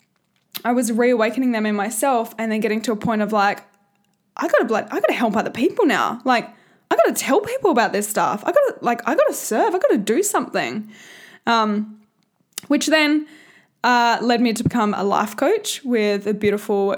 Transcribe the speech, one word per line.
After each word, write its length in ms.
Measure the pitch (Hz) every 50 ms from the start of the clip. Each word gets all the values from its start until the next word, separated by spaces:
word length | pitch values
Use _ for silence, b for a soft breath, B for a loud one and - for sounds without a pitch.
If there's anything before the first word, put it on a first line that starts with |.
| _ _ _ _ _ _ _ _ _ _ - - -
I 80 | 226 247
was 180 | 247 247 214
reawakening 640 | 233 220 240 247 247 226 220 220 220 262 262 254 233
them 140 | 220 214
in 80 | 214 208
myself 600 | 208 196 220 247 - 294 277 254 233 233 233 - -
and 120 | 226 220
then 100 | 220 220
getting 200 | 202 214 214 220 214
to 100 | 247 220
a 40 |
point 260 | 214 - 240 220 220 208
of, 100 | 208 220
like, 300 | 208 196 202 190 - - _ _ _ _ _ _ _ _ _ _ _ _ _ _
"I 120 | - 262 339
gotta, 240 | - 523 339 214 220
like, 200 | 196 - - 262
I 60 | 311
gotta 140 | - - -
help 240 | - 240 220 208
other 140 | 220 202 208
people 340 | - 220 247 381 381 - 427
now. 360 | 285 202 151 113 - - 240 -
Like, 240 | 262 247 226 - b b b b b b b b -
I 60 | -
gotta 160 | 640 659 392 254
tell 280 | - - - 262 403
people 300 | - 453 494 523 - 392
about 220 | 285 240 220 190 -
this 160 | 202 208 -
stuff. 340 | - 202 165 139 180 214 -
I 60 | - 381
gotta, 240 | 587 571 466 - -
like, 260 | - - 240 - -
I 80 | - 302
gotta 200 | 415 605 539 285
serve. 400 | - - - 214 247 370 440 339
I 40 | 370
gotta 200 | 587 539 381 233
do 240 | 190 - 220 311 415
something." 680 | - - 339 254 - - 190 147 117 123 214 214 B B B B B B B B B B B B
Um, 540 | 233 233 226 220 214 208 208 214 - - - _ _ _ _ _ _ _ _ _ _ _ - - -
which 180 | 277 302 -
then, 400 | 302 302 311 302 294 302 302 302 B B B B B B B B B _ _ -
uh, 340 | 233 247 240 240 233 226 - -
led 180 | 240 240 226
me 140 | 247 233 214
to 80 | 226 240
become 320 | - - 240 214 208 202
a 100 | - 185
life 320 | 202 196 - 214 208 -
coach 480 | - 262 302 427 440 - - - - -
with 420 | 254 240 220 208 208 202 202 196
a 60 | 208 214
Beautiful 640 | 208 214 208 196 208 208 - 208 202 196 202 196